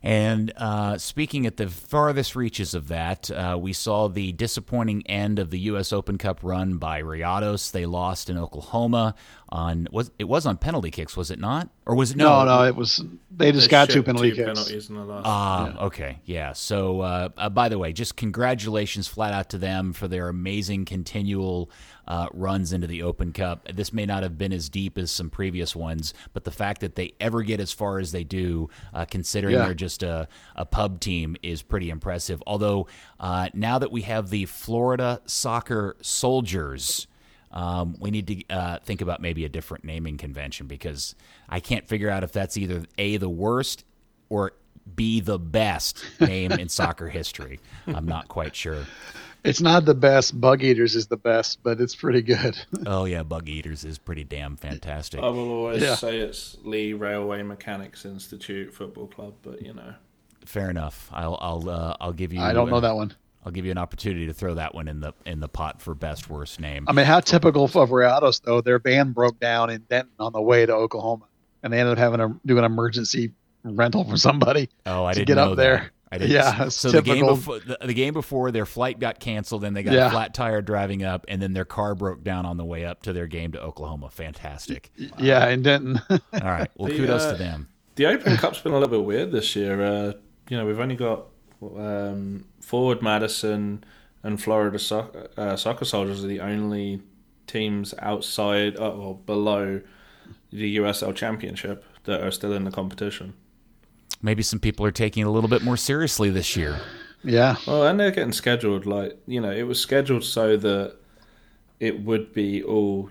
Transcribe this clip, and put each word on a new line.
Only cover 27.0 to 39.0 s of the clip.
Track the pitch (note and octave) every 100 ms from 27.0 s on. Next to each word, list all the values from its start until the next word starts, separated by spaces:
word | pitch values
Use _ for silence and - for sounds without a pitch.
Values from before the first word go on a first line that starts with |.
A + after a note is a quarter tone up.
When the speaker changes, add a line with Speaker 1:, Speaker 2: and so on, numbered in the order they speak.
| F2+ _
Speaker 1:
ever | A2+ A2+
get | G#2+ G#2+
as | G2
far | - G#2 G2
as | F2+
they | F2
do, | D#2+ F#2+ F2+ E2+ D#2 - -
uh, | -
considering | E2+ F#2+ F2 G#2 G2
Speaker 2:
Yeah. | B2 A2
Speaker 1:
they're |
just | E2+ F#2 -
a, | F2+ E2 D#2+ - - -
a |
pub | F2+ - G#2 F2+
team, | - F2 D#2+ E2
is | E2+ E2
pretty | - G#2 F2
impressive. | D#2+ G2 F2 - E2+ -
Although, | G#2 G#2 G2+ F2+ - - _
uh, | F#2 F2+ F2+
now | F#2+ A2 B2+
that | C3+
we | A#2
have | G2+ A2 G2
the | G#2 F#2
Florida | - - A#2 B2 B2+ B2 A#2+ -
Soccer | - B2+ A#2 - A2+ G2+ -
Soldiers, | - - B2+ C3 A2 F2+ D2+ C2 - - - _ _ _ _
um, | - F2 F2 F2 -
we | G2+
need | G#2+ G2+
to, | F#2+ -
uh, | F#2 F2 E2+
think | - F#2